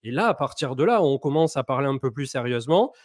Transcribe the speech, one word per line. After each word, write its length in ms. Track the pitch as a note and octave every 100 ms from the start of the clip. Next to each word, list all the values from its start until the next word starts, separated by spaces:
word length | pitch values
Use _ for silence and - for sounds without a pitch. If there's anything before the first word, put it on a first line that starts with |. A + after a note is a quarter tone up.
Et 80 | A2
là, 160 | C3 A3+
à 80 | -
partir 400 | C#3+ - C3+ C3
de 80 |
là, 180 | E3+ A#3
on 160 | D#3+ C3+
commence 400 | D3+ D3 D#3+ C#3+
à 60 |
parler 240 | B2+ C3 C#3
un 100 | C3+
peu 140 | C3
plus 160 | A#2 C3+
sérieusement, 640 | C3+ A#2+ A#2+ A#2 E3+ A#3 -